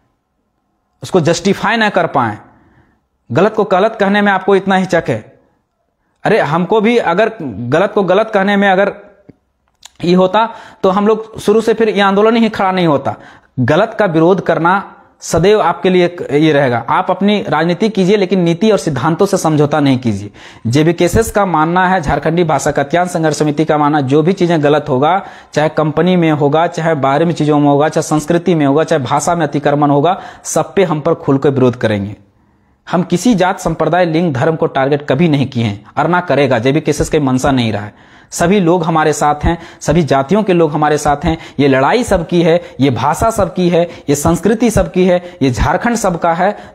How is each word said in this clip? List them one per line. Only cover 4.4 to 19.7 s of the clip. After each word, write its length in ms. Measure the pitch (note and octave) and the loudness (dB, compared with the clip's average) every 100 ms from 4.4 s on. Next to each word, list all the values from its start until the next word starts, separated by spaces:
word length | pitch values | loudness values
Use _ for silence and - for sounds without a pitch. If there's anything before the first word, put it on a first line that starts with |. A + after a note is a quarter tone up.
| F#3+ G3 | 2 0
इतना 200 | F#3+ F#3+ | 2 0
हिचक 280 | F#3 E3+ E3 | 0 -2 -2
है। 300 | A2+ - _ _ _ _ _ _ _ _ _ | -6 -8 _ _ _ _ _ _ _ _ _
अरे, 160 | - G#3 | 0 0
हमको 400 | D3 E3 F3+ A3 | 0 -2 0 0
भी 180 | G#3 A#3+ | 2 2
अगर 340 | D#3+ F3 A3 - | 0 0 -2 -2
गलत 500 | D3 F#2+ A#2+ D#3 G3+ | -10 -8 -2 0 0
को 80 | - | 0
गलत 280 | F3+ F#3 A3 | 0 0 0
कहने 220 | G#3 F#3+ G3+ | 0 0 2
में 140 | G3+ | 2
अगर 220 | F#3 G3+ - - _ _ - _ _ _ _ - - | 2 0 -4 -14 _ _ -20 _ _ _ _ -20 -6
ये 100 | E3 | 0
होता, 340 | F3+ F#3 G#3 A3+ - - - | 2 2 0 -2 -6 -20 -4
तो 80 | F#3+ | -2
हम 160 | F#3+ G#3 | 0 0
लोग 340 | A3 - - | 0 -4 -6
शुरू 200 | - A3 | 0 0
से 140 | A3+ | 2
फिर 140 | A3+ A3+ | 0 0
ये 120 | F#3+ | 0
आंदोलन 360 | G3 G3 G#3+ A#3 | 2 2 2 2
ही 120 | A3 | 0
खड़ा 240 | A3 G3 | 0 -2
नहीं 140 | F#3 E3+ | 0 2
होता। 280 | C#3 - - - - _ - | 0 -2 -8 -14 -20 _ -4
गलत 360 | B2 D#3 A3+ - | 0 2 0 0
का 80 | G3+ | 0
विरोध 340 | D#3+ E3 F#3 | 2 2 2
करना 500 | D#3+ D#3 E3+ G3 - - _ _ | 0 0 0 0 -4 -18 _ _
सदैव 420 | - E3+ F3+ G#3+ | -4 0 2 2
आपके 280 | E3 F3 F#3+ | 2 0 0
लिए 140 | F#3 | 2
एक 240 | F3 E3+ - | 2 -2 -2
ये 200 | D3 D#3 | 2 2
रहेगा। 340 | C#3+ C#3 A#2+ A#2 | 2 2 0 -2
आप 180 | D#3 F#3 | -2 0
अपनी 340 | F#3 G3+ G#3 D3 | 0 0 0 -2
राजनीति 400 | D3 E3 E3+ A3 | -2 0 0 0
कीजिए, 280 | G3 F3+ G#3+ | 0 2 2
लेकिन 240 | F#3+ G3 | 2 0
नीति 300 | E3+ E3+ A3 | 0 2 2
और 80 | G3 | 2
सिद्धांतों 480 | - C3+ D#3 D#3+ G3 | 0 -2 -2 0 0
से 100 | F#3+ | 0
समझौता 440 | E3 D3+ C#3+ | 2 2 2